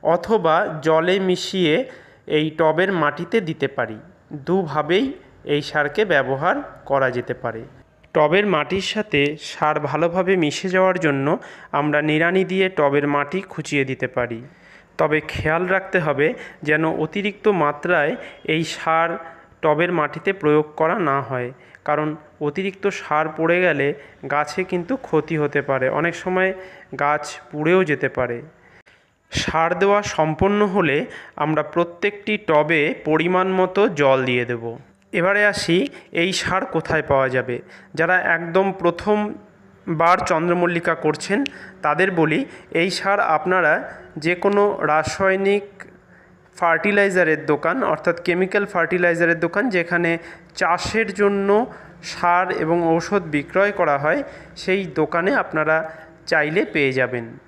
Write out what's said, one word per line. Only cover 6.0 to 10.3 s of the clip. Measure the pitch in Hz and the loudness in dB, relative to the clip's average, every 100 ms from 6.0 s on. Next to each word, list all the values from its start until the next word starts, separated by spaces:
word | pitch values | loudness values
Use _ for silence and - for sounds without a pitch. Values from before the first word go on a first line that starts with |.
ব্যবহার | 208 147 127 135 165 277 285 - | 2 2 2 -2 0 -2 -6 -16
করা | - 139 131 | -2 0 2
যেতে | 123 120 | -2 -6
পারে। | 123 120 113 117 - _ _ _ | -6 -6 -8 -14 -20 _ _ _
টবের | 165 151 180 208 | 2 4 4 2
মাটির | 156 143 196 185 | 0 0 -4 -4
সাথে | 214 208 147 143 151 | -6 -2 0 0 -2
সার | - - 151 151 | -12 -2 0 0
ভালোভাবে | 143 147 170 175 180 | -2 0 0 0 0